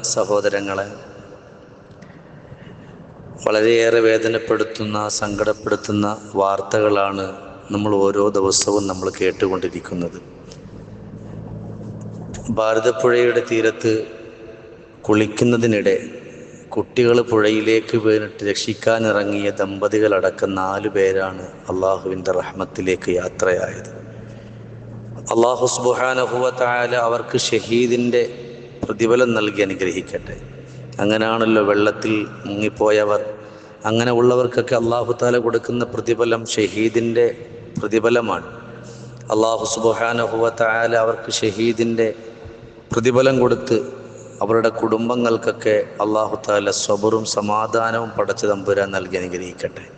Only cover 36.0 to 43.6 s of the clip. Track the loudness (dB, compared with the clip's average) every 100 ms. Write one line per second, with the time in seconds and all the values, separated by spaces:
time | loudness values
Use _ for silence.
36 | -2 0 2 0 -2 -2 0 2 0 2
37 | 0 2 2 0 -14 -16 -10 -8 0 2
38 | 4 2 2 -4 -6 -16 -16 -18 -18 -18
39 | -18 -18 -2 2 2 2 -2 0 2 2
40 | 0 0 -2 0 0 2 0 2 2 2
41 | 2 0 -4 -2 -2 2 0 2 0 2
42 | 0 -2 -14 -16 -18 -18 -20 -20 -4 0
43 | 4 6 6 6 4 2